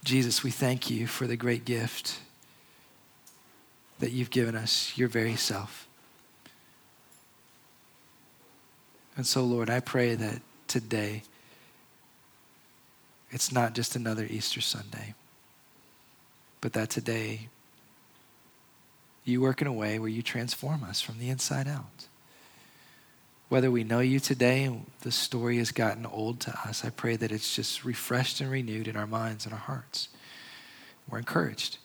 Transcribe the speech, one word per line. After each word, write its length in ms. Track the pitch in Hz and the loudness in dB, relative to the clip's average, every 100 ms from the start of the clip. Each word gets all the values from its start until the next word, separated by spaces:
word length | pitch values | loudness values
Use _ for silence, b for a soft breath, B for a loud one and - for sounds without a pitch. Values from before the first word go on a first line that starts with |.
Jesus, 400 | - 131 120 117 | 4 4 4 2
we 80 | 135 | 0
thank 380 | - 131 127 - | 0 2 2 0
you 180 | 113 113 | -2 -2
for 180 | - 123 | -2 -2
the 100 | 120 | 0
great 280 | 123 117 | 0 0
gift 560 | 117 120 117 - - - - - B B B B B B - _ - - - - - _ _ - | 0 -2 -2 -4 -6 -6 -10 -20 B B B B B B -20 _ -20 -20 -20 -20 -20 _ _ -4
that 140 | 123 | -2
you've 180 | 123 120 | 0 0
given 240 | 127 117 | 2 2
us, 420 | 113 113 - - - | 0 2 2 0 2
your 120 | 123 | 2
very 260 | 113 113 | 4 2
self. 540 | 113 - 101 95 - - - - - - - - B B B - _ - - - _ _ - - - _ - - _ - - - - - - - - - - | 2 0 -2 -6 -12 -18 -20 -20 -20 -20 -20 -20 B B B -20 _ -20 -20 -20 _ _ -20 -20 -20 _ -20 -20 _ -20 -20 -20 -20 -20 -20 -20 -20 -14 -4
And 100 | 127 | 2
so, 160 | - | 4
Lord, 260 | 127 120 113 | 4 4 2
I 120 | 123 | 0
pray 340 | - 131 123 | 2 4 4
that 260 | 113 110 - - - - | 4 -2 -4 -10 -20 -2
today 560 | 127 113 110 104 107 - B B B B B B _ _ _ _ _ _ - _ - _ _ _ - - | -2 0 -2 0 -4 -10 B B B B B B _ _ _ _ _ _ -20 _ -20 _ _ _ -20 -12
it's 200 | 127 - | -4 0
not 240 | 127 117 | 2 2
just 220 | 117 117 131 | 2 -2 0
another 300 | 113 110 104 | -2 -2 -2
Easter 340 | 110 - - | -2 -2 -2
Sunday, 540 | - - 101 107 107 107 - _ _ - _ - - _ _ _ _ _ _ _ | -2 -2 -6 -10 -12 -14 -20 _ _ -20 _ -20 -20 _ _ _ _ _ _ _
but 140 | - | -4
that 160 | 113 110 | -2 -2
today 580 | - 113 113 110 107 113 - _ _ - _ _ - - - - - - _ - _ - - | -2 -2 -2 -2 -6 -10 -18 _ _ -20 _ _ -20 -20 -20 -20 -20 -20 _ -20 _ -20 -10
you 160 | - 123 | 0 4
work 200 | 131 131 | 4 4
in 60 | 143 | 0
a 60 | |
way 260 | 117 107 110 | 0 0 0
where 120 | 110 | 0
you 120 | 110 | -2
transform 600 | 117 120 120 - 139 156 | -2 -2 -2 -4 -2 -2
us 160 | 101 98 | -2 -4
from 180 | - 113 | -4 -4
the 100 | 123 | -2
inside 380 | 131 - 139 135 | 0 0 0 -2
out. 400 | 143 143 - - _ B B B B B B B B B B _ - - | -4 -8 -16 -20 _ B B B B B B B B B B _ -20 2
Whether 200 | 131 131 | 4 6
we 140 | 120 | 4
know 160 | 110 117 | 4 4
you 200 | 127 135 | 6 4
today 440 | - 131 123 131 | 2 4 6 6
and 220 | 135 117 - - | 2 -2 -8 -10
the 100 | - | -2
story 460 | - - 123 120 120 | 0 0 0 2 2
has 120 | 113 | 2
gotten 360 | - 113 104 113 | 2 2 2 -6
old 340 | 107 110 120 | -4 -2 -2
to 180 | - 107 107 | -6 -6 -6
us, 180 | 110 | -4
I 60 | 117 | -6
pray 240 | - 123 113 | -2 0 0
that 140 | 113 | 0
it's 240 | 107 - | -2 -2
just 300 | - 113 - | -2 -2 -4
refreshed 560 | 127 120 - 123 127 - | -4 -4 0 2 2 0
and 100 | 135 | -2
renewed 380 | 135 120 110 110 | -2 -2 -4 -4
in 80 | 107 | -4
our 100 | 104 | -2
minds 380 | 110 113 107 | -2 -2 -4
and 80 | - | -8
our 80 | 107 | -8
hearts. 480 | - 139 120 - - B B B B B B B B B - | -6 -8 -6 -8 -8 B B B B B B B B B -8
We're 100 | 113 | -6
encouraged. 580 | 127 165 160 - - - | 0 2 2 -2 -6 -6